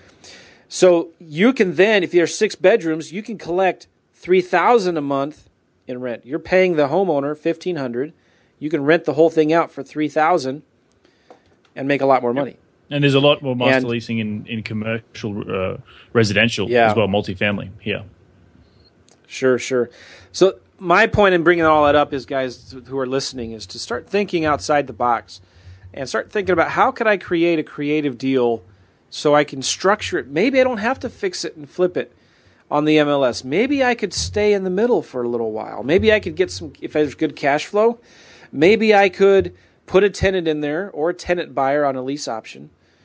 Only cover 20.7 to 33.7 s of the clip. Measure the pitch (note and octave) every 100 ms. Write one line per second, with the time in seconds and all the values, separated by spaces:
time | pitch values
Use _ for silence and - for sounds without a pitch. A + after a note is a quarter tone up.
20.7 | - F3+ F#3 A3 - G3+ F3+ D#3+ F3 D#3+
21.7 | D#3 D3 D3 C#3+ C#3 A#2 C#3 C3 A#2+ -
22.7 | C3 B2 C3+ B2+ C3+ - C3 A2+ A2 F#2+
23.7 | A#2+ - A#3+ - G3+ G3+ F3 D#3 C#3+ -
24.7 | D3 C3+ A2+ A#2+ A2+ - - _ _ -
25.7 | - - C#3 C3+ - - G#3+ F#3+ E3+ D3
26.7 | D3+ A#3 B3 A3 G3 - E3+ E3+ D#3+ D3
27.7 | - D3 D3+ D3 A#2+ C3 C3 A#2+ A2+ -
28.7 | _ _ _ _ - D3+ D3 D3 C3+ B2+
29.7 | - F#3+ G#3 - F3 B2 C#3+ B3 C4 B3+
30.7 | A#3 A3 C4+ B3+ - G3 - D#3+ - C#3+
31.7 | - F3+ D3+ - _ _ _ _ _ -
32.7 | D3 D3+ D3+ D3 C#3+ C3 A2 B2+ D#3+ B3+